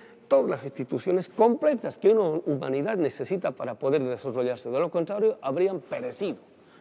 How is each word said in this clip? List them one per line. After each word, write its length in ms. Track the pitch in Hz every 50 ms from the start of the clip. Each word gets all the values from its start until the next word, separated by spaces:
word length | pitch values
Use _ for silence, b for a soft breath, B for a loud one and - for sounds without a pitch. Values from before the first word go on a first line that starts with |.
| B B B B - -
todas 220 | - 539 494 -
las 140 | - - 113
instituciones 640 | 104 - - 131 - 143 127 - 185 180 185 180 -
completas 680 | - - 220 240 233 - 302 302 285 220 - 151 - -
que 100 | - 196
una 320 | 226 220 196 165 151 170 -
humanidad 520 | 175 147 131 143 135 131 139 143 214 226 185
necesita 540 | 160 135 - - 135 - 190 185 185 165
para 240 | 131 - - 123 113
poder 280 | - - 135 143 156 135
desarrollarse. 680 | 127 123 113 - 139 113 127 127 123 123 120 - 117
De 80 | 123 139
lo 100 | 170 165
contrario, 480 | - 175 165 160 202 208 214 220 208 -
habrían 400 | - 135 135 175 180 196 190 165
perecido. 580 | - - - - 123 - - - 196 185 131 - - - _ b b b b b